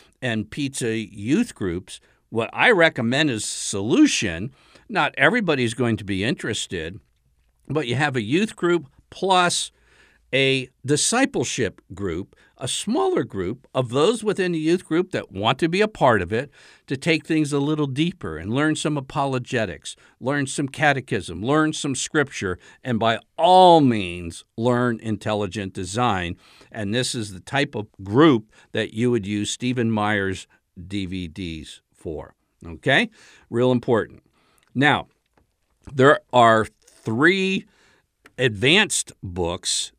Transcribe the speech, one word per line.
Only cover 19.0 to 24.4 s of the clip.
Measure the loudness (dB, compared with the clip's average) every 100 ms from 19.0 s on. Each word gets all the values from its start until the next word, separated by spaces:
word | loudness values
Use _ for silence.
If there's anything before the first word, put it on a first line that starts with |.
| -6 -4 -2 -4 -4 -4 -4 -8 -14 -20 _ -10
learn | -4 -2 -4
some | -4 -6
catechism, | 0 2 2 -2 -6 -6 -6
learn | 0 2 0
some | -2 -6 -6
scripture, | -2 -2 -2 -4 -6 -6 -12 -12
and | -4 0
by | 0 0 -4 0
all | 6 10 10 10
means, | 6 2 -4 -8 -10 -12